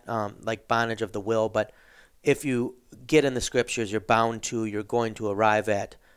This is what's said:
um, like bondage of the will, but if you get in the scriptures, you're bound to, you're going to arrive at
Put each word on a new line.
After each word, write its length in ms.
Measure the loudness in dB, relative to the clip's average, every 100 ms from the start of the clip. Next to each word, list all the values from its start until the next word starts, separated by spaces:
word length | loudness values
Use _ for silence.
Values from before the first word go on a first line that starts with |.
| -6
um, 280 | -4 -4 -6
like 260 | -8 -6 -2
bondage 340 | 0 0 -2
of 100 | -4
the 80 | -4
will, 300 | -2 0 2
but 220 | 0 -2 -6 _ -20 _ _
if 220 | 0 0 0
you 300 | -2 -2 -6 _ -20 2
get 180 | 4 4
in 80 |
the 80 | 0
scriptures, 500 | -2 -2 -2 -2 -4
you're 100 | -2
bound 420 | 2 4 4 -2
to, 220 | -6 -4 -4
you're 180 | -4
going 300 | -2 -2 -2 -2
to 120 | -4
arrive 400 | 2 4 4 2
at 260 | -2 -4 -12 _